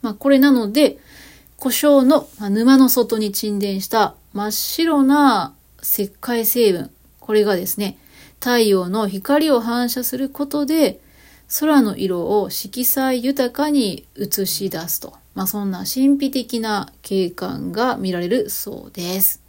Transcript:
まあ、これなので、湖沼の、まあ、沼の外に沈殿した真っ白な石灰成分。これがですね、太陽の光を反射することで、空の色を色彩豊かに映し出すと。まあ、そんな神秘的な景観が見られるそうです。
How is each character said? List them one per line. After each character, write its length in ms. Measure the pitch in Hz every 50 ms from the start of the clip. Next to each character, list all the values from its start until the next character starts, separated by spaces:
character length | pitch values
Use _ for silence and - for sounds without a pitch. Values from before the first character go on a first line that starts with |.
ま 100 | - 233
あ、 20 | 208
こ 160 | 214 - 277
れ 100 | 277 262
な 120 | 262 285
の 200 | 269 247 226 202
で、 260 | 208 285 302 233 - - _ _ - - - - - - _ _ _ _
湖 460 | - 262 233 - - 294 285 277 254
沼 0 |
の、 240 | 254 302 285 - - - -
ま 60 | 208 202
あ、 20 |
沼 280 | 196 214 226 247 269 269
の 120 | 262 254
外 280 | - 254 233 - 226 220
に 140 | 214 208
沈 280 | 202 - - 214 208 202
殿 220 | 202 202 196 196
し 60 | 190 -
た 280 | - 226 208 - - - _ _ _
真 140 | 202 208 214
っ 40 |
白 520 | 208 - - - - - 330 330 320 285 269
な 500 | 262 277 294 294 269 233 202 175 - - _ _ _ _ _
石 300 | - - - - 202 196 - _
灰 240 | - - 240 233 226
成 260 | 220 - 240 233 208
分。 180 | 185 175 - - _ _ _ _ _ _
こ 140 | - - 214
れ 100 | 214 208
が 120 | 202 202
で 100 | 180 180 190
す 120 | - -
ね、 180 | 208 196 190 _ _ _ _ - - - _ _
太 200 | - 254 247 240
陽 300 | 226 214 196 190 185 180
の 180 | 185 220 220 196
光 440 | 185 196 196 - 277 294 320 320
を 80 | 285 240
反 300 | 226 233 233 240 247 240
射 140 | 240 254 247
す 140 | - - 254
る 120 | 269 269
こ 160 | 277 - 285
と 200 | 285 285 294 294
で、 340 | 262 311 320 302 208 - - _ _ _ _ _ - - _ _ _ - -
空 220 | 294 311 311 285
の 160 | 247 208 196 -
色 440 | 190 190 185 175 170 160 202 208
を 80 | 196 190
色 360 | 190 - - 196 - 254 247
彩 380 | 240 - 277 262 262 262 247 233
豊 280 | 262 277 277 262 240
か 180 | 240 - 285 302
に 360 | 294 285 247 202 175 - - _ _ -
映 280 | 202 165 - - 190
し 240 | 190 - - 196 190
出 180 | - 165 165 170
す 120 | - -
と。 160 | - - - - _ _ _
ま 80 | 190 190
あ、 40 | 190
そ 160 | - 208 202
ん 60 | 196
な 100 | 190 180
神 380 | 190 - - 262 262 277 285 277
秘 140 | 285 262
的 300 | 262 269 233 226 - 233
な 300 | 220 220 214 202 - - - _
景 280 | _ - 196 190 185 175
観 440 | 180 - 190 180 175 147 - 180 170
が 240 | 202 233 262 240 -
見 160 | 190 185 180
ら 60 | 175
れ 100 | 175 175
る 200 | 214 262 - -
そ 360 | - - - 208 - - - -
う 40 |
で 280 | _ - 175 175 185 196
す。 200 | 196 - - - _